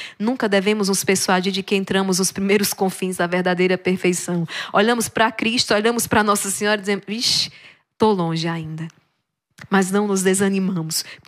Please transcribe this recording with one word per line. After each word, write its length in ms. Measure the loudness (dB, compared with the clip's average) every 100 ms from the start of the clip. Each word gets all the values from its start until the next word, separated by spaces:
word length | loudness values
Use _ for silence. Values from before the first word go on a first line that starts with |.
| -16 -4
nunca 280 | -2 0 2
devemos 420 | 2 2 0 0
nos 140 | -2
persuadir 480 | 0 0 2 0 0
de 120 | -4
que 120 | -2 -2
entramos 440 | 0 -2 0 0
nos 120 | 0
primeiros 400 | -2 0 2 0
confins 460 | 0 -2 -2 -6 -2
da 80 | -2
verdadeira 540 | 0 0 2 2 0
perfeição. 680 | 0 0 0 -2 -2 -4 -4 -6 -2
Olhamos 380 | 2 2 2 -2
para 220 | 0 0
Cristo, 420 | 2 -2 0 2
olhamos 320 | 2 2 0 0
para 180 | 2
Nossa 280 | 4 2 0
Senhora 260 | -2 0 0
e 40 |
dizemos, 220 | 0 -4 -4
"Vixe, 440 | -4 0 0 -2 -6 -20 _ _ 0
tô 140 | 2
longe 360 | 4 0 0 -2
ainda." 400 | -4 -8 -10 -10 _ _ _ _ _ _ _ 0
Mas 180 | 2 2
não 160 | 0 0
nos 160 | 2
desanimamos. 800 | 2 2 2 2 0 -2 -4 -6 -6 -14